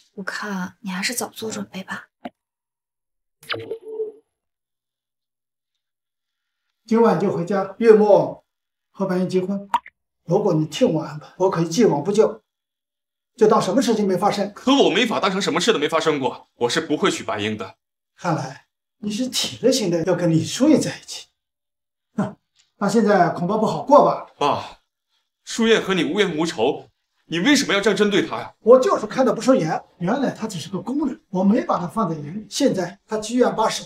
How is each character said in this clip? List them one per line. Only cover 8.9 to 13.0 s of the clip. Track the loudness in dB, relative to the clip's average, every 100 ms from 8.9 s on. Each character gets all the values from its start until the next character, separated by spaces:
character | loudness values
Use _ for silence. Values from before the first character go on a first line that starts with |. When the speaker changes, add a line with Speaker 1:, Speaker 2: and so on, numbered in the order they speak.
| -6 -4
Speaker 2:
白 | -2
英 | 0
结 | -2
婚。 | -2 -6 -4 -6 -6 _ _ _
如 | -2 0
果 | 2
你 | 0 -2
替 | 0
我 | 0 0
安 | -6 -12
排， | -12 -2
我 | 0
可 | 0
以 | -2
既 | 2
往 | 2 2
不 | 0
咎， | 2 2 0 _ _ _ _ _ _